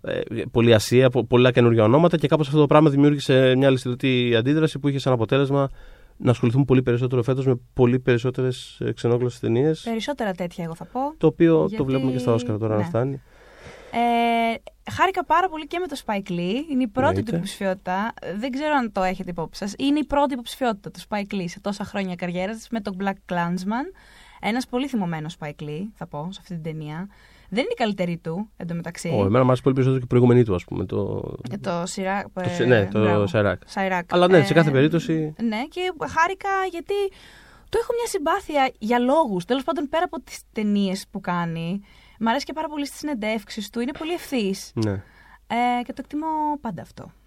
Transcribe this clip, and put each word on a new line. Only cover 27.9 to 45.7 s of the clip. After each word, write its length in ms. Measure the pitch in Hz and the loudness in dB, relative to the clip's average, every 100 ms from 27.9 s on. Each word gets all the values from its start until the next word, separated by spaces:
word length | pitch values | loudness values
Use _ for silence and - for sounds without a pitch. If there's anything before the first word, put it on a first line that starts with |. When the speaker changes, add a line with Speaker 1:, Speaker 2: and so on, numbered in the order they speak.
| 202 175 170 | -2 -4 -4
Speaker 2:
του, 340 | 170 165 220 _ | -6 -8 -10 _
εντωμεταξύ. 520 | 175 170 165 - 175 | -8 -8 -8 -8 -2
Speaker 1:
Ω, 160 | 127 | 0
εμένα 140 | 98 120 | 2 4
μου 60 | 127 | 4
άρεσε 160 | 127 | 4
πολύ 120 | - | 2
περισσότερο 240 | 131 131 131 | 2 2 0
και 60 | |
η 40 | 123 | 2
προηγούμενη 360 | 123 123 123 | 4 6 6
του, 100 | 113 | 6
ας 100 | 90 | 0
πούμε, 200 | - 90 | -2 -6
το 380 | 92 104 101 104 - - - | -4 -2 -2 -4 -8 -10 -10
Speaker 2:
Ε, 60 | 202 | -8
το 260 | 202 170 170 | -4 -4 -6
Σιρά-, 380 | - 190 196 - | -6 -4 -4 -6
Speaker 1:
Ε, 80 | - | -6
το 60 | 180 | -6
Σι-, 140 | 175 | 0
Speaker 2:
ε, 40 | 120 | 4
Speaker 1:
ναι, 220 | 120 98 | 4 4
το 80 | 104 | 0
Speaker 2:
μπράβο. 260 | 107 104 101 | 2 2 0
Speaker 1:
Σιράκ. 360 | 113 101 90 - | 0 0 -2 -6
Speaker 2:
Σιράκ. 460 | - 190 185 170 | -4 -2 -2 0
Speaker 1:
Αλλά 160 | 175 180 | 2 6
ναι, 140 | 185 | 6
σε 120 | 139 | 6
κάθε 140 | 156 156 | 4 4
Speaker 2:
Ε, 40 | |
Speaker 1:
περίπτωση 600 | 135 151 165 160 160 151 156 | 4 4 2 -2 -4 -4 -6
Speaker 2:
ναι, 200 | 226 214 294 | -6 -6 -6
και 120 | 359 370 330 | -6 -6 -6
χάρηκα 500 | 269 320 339 381 403 392 381 | -4 0 0 -2 -4 -2 -2
γιατί 240 | 339 - 403 392 - - - - - - | -6 -6 -2 -2 -6 -20 -20 -20 -20 -4
του 80 | 440 | -4
έχω 100 | 466 | -2
μια 120 | 480 453 | -2 -2
συμπάθεια 640 | 392 302 381 381 294 262 - | -4 -2 -2 -2 0 0 -2
για 200 | 214 240 | 0 0
λόγους. 460 | 247 302 294 185 | 4 2 2 -2
Τέλος 200 | 175 262 | -2 -4
πάντων, 240 | 262 330 285 | -2 -4 -2
πέρα 160 | 320 | -2
από 160 | 349 320 | -2 -6
τις 200 | - - - | -14 -18 -12
ταινίες 520 | - 214 208 196 190 - | -6 0 0 0 -4 -8
που 100 | 202 | -10
κάνει, 600 | 190 175 170 165 165 196 - - - _ | -4 -4 -4 -4 -6 -6 -10 -20 -20 _
μ' 100 | 226 | -2
αρέσει 160 | 254 | -2
και 80 | 277 | -4
πάρα 160 | 311 320 | -8 -6
πολύ 180 | 302 285 | -6 -8
στις 120 | - | -8
συνεντεύξεις 720 | 302 269 214 220 - - 202 | -8 -6 -4 -6 -8 -12 -10
του. 100 | 233 | -6
Είναι 120 | 240 294 | -6 -6
πολύ 140 | 320 | -6
ευθύς. 580 | 339 - 254 202 190 - | -8 -4 -4 -2 -4 -8
Speaker 1:
Ναι. 160 | - 107 98 - _ - - _ | -4 -4 -4 -8 _ -20 -20 _
Speaker 2:
Ε, 360 | 233 247 | -2 0